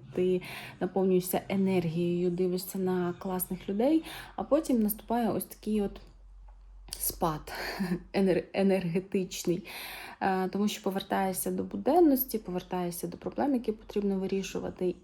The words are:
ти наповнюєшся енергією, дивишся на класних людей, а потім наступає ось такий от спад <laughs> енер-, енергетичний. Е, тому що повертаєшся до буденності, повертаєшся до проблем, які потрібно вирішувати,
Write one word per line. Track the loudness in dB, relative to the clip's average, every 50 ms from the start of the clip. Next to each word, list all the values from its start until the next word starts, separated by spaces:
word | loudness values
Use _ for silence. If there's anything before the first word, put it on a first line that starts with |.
| -12 -8 -2
ти | 0 2 2 2 0 0 -6 -12 -12 -14 -14 -8 -6
наповнюєшся | -6 -2 0 2 4 4 4 4 2 2 -2 -2 0 0
енергією, | 0 2 2 4 4 2 2 2 0 0 0 2 2 2 2 0
дивишся | 2 2 0 0 0 -2 -4 -6 -4 -2
на | 0 0 2 2 0 -2 -4 -4
класних | -6 -4 -4 -4 -4 -4 -6 -8 -4 -4
людей, | 0 2 4 4 4 2 0 -2 -12 -14 -14 -12 -8
а | -8
потім | 0 2 2 2 4 4 2 4
наступає | 4 2 0 -2 -4 -2 0 2 2 2
ось | 0 -2 -4
такий | -6 -14 -10 -4 0 0 0
от | 0 0 -4 -8 -18 -20 -20 -20 -20 -20 -20 -20 -20 -20 -20 -20 -20 -20 -20 -20 -14 -12 -10 -4
спад | -4 -6 -2 0 0 0 0 -2 -8 -10 -10 -8 -8 -8 -4 -4
<laughs> | -2 -2 -2 -4 -4 -2
енер-, | 0 2 4 4 4 2 0 -2
енергетичний. | 0 2 4 4 4 4 2 0 -2 -2 -4 0 -2 -2 -2 -2 -6 -6 -2 -2 -2 -2 -2 -10 -14 -12 -12 -12 -12 -14 -14 -16 -8 -2
Е, | 0 0 0 2 0 -2
тому | 0 0 0 0
що | 0 -2
повертаєшся | -4 -2 -2 -2 -2 0 0 0 0 0 -2 -2 -4 -4
до | -2 -4
буденності, | -4 -6 -6 -2 0 4 6 8 8 8 8 6 2 -2 -4 -6
повертаєшся | -6 -4 -6 -6 -4 -4 -4 -2 -2 -4 -4 -6 -8
до | -8 -8
проблем, | -8 -10 -8 -2 0 0 2 0
які | 0 0 -2
потрібно | -4 -6 -8 -6 -4 -2 0 0 0 0
вирішувати, | -2 -2 -2 -2 -4 -4 -6 -6 -6 -6 -6 -2 -2 -2 -2 -4